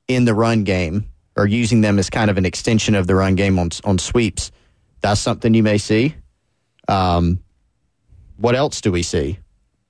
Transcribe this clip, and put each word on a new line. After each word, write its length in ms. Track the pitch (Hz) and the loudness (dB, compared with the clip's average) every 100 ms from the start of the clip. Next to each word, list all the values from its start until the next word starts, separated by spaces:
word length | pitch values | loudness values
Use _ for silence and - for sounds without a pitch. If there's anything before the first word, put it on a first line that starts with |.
| - | -4
in 160 | 127 | 0
the 100 | 120 | 2
run 300 | 107 113 113 | 2 2 0
game, 440 | 98 92 85 101 - - _ - | 0 -2 -2 -4 -8 -12 _ -2
or 120 | 101 | 0
using 320 | 113 113 117 | 0 0 2
them 180 | 107 101 | 2 2
as 120 | 92 | 0
kind 200 | - 107 | 0 0
of 80 | 98 | 0
an 80 | 92 | -2
extension 480 | - - 110 - | -4 0 0 2
of 140 | 104 90 | 0 2
the 60 | 95 | 2
run 180 | 95 | 2
game 240 | 95 98 92 | 2 2 0
on, 100 | 85 - | -2 -4
on 160 | 104 95 | -2 -2
sweeps, 540 | - 123 110 - - _ _ _ _ _ | 0 0 -2 -4 -12 _ _ _ _ _
that's 200 | 101 101 | -2 -2
something 320 | - 113 117 | -2 -2 2
you 120 | 113 | 4
may 140 | 107 104 | 4 0
see. 360 | - 107 139 - - _ _ _ _ _ - | 0 0 0 -4 -18 _ _ _ _ _ -4
Um, 540 | 98 90 87 85 90 - _ _ _ _ _ _ - - - | 0 2 2 0 -2 -6 _ _ _ _ _ _ -20 -20 -4
what 180 | 117 | -2
else 260 | 127 147 - | 0 -2 -4
do 120 | 110 | -4
we 100 | 87 | -2
see, 380 | 85 85 71 95 - _ _ _ _ | -2 -4 -4 -8 -14 _ _ _ _